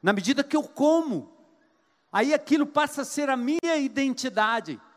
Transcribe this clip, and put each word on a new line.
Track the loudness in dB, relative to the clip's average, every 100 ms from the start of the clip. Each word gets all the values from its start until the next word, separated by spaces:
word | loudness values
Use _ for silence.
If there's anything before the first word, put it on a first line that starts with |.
na | 2
medida | 0 0 -2
que | 0 0
eu |
como, | -2 0 4 4 2 -4 -6 _ _ _ _ _ _ _ _
aí | 0 2
aquilo | 0 2 2 2
passa | 0 0 -2
a | -6
ser | -4 -2
a | -2
minha | 0 -2 0 0
identidade. | 0 -2 -2 -2 -4 0 0 0 -4 -12 -14